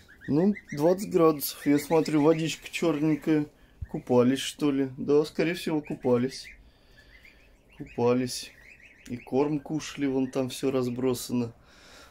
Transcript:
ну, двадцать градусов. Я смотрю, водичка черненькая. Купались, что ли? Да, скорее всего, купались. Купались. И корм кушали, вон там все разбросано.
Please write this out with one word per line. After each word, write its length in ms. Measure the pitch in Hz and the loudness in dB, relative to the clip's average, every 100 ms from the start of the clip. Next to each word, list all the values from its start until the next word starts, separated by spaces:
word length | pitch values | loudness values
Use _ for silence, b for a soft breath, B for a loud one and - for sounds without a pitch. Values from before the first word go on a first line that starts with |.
| B - - | B -16 -2
ну, 280 | 139 196 202 - | 2 2 0 -6
двадцать 380 | 147 156 185 196 | 0 2 2 0
градусов. 580 | 175 160 151 - - 147 | 4 4 4 -4 -4 2
Я 120 | 143 | 2
смотрю, 440 | 143 165 156 151 | 4 0 2 2
водичка 460 | 147 165 160 - - | 4 2 0 -6 -10
черненькая. 760 | - 170 147 156 151 - 156 147 b b b - | -2 0 0 0 0 2 0 0 b b b -10
Купались, 500 | 160 - 123 123 135 | -10 0 4 4 2
что 300 | - - 147 | -4 -2 0
ли? 200 | 135 135 131 | 0 -2 -4
Да, 260 | 120 143 | 2 2
скорее 300 | 156 - 165 | 2 0 -2
всего, 260 | 175 - 156 | 0 -2 -4
купались. 680 | 151 156 127 120 127 - - - b b b b b b b b b b _ - | -4 -4 2 2 0 -6 -16 -20 b b b b b b b b b b _ -16
Купались. 720 | 147 - 120 123 127 - - - - - - - - | -12 0 2 2 0 -6 -12 -18 -20 -20 -20 -20 -12
И 100 | 120 | -12
корм 420 | - 127 147 151 | -2 0 0 -2
кушали, 460 | - 156 - - | -4 -8 -8 -4
вон 260 | 139 131 131 | -2 0 -2
там 200 | 135 127 | -2 -4
все 200 | - 135 | -2 -2
разбросано. 840 | 131 123 120 131 127 - 123 117 - B B B B B | 0 -2 -2 -2 -2 -2 -4 -4 -8 B B B B B